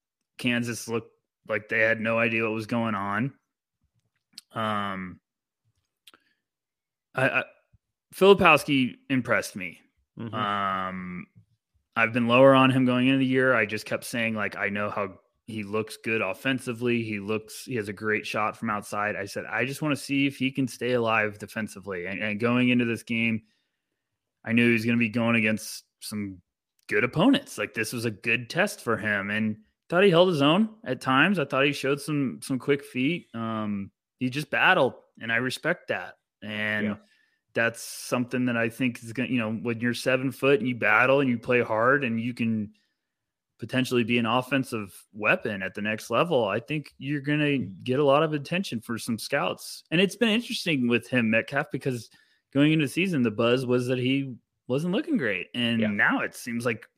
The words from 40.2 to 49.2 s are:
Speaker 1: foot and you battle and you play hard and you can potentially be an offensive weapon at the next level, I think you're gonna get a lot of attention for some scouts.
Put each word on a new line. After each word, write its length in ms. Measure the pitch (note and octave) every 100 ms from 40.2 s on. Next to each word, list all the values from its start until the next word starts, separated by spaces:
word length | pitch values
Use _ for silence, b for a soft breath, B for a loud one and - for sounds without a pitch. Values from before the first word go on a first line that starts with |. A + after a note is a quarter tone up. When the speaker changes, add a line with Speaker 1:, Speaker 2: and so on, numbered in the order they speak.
| C3
Speaker 1:
foot 280 | B2+ C3+ C#3+
and 100 | B2
you 60 |
battle 460 | B2 G#2 G#2+ B2+ C3+
and 100 | C#3
you 80 | A#2
play 240 | - B2
hard 420 | A2+ A2 A#2 C#3
and 160 | C3 A2+
you 140 | A#2
can 380 | A#2+ A#2 A2 G#2+ - _ _ _ _ _ _ _ _
potentially 460 | - B2+ B2+ B2+
be 140 | A2+ A#2+
an 80 | A2+
offensive 640 | A#2+ B2+ C#3 - A2+ G2+ - -
weapon 500 | G#2 G#2 F3 B2 G2+
at 120 | F#2+
the 60 | G#2+
next 300 | G#2 G#2+ -
level, 360 | A#2 E3 D3 G#2+
I 140 | G#2
think 320 | - D3+ C#3 -
you're 240 | C3+ D3
gonna 360 | C#3 D3+ D3 C#3
get 420 | A2 D#3+ A2 B2+
a 40 |
lot 180 | D3 C#3
of 120 | D#3+
attention 460 | D3+ C#3 F3 G3 A#2
for 180 | - A2+
some 200 | -
scouts. 640 | A2